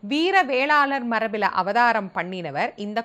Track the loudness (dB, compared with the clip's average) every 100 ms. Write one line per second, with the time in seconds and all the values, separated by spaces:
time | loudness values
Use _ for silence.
0 | -2 0 2 2 2 0 2 4 2 0
1 | -2 -2 -2 0 0 0 0 2 4 2
2 | -2 -6 -6 -6 -6 -4 -4 -4 -6 -6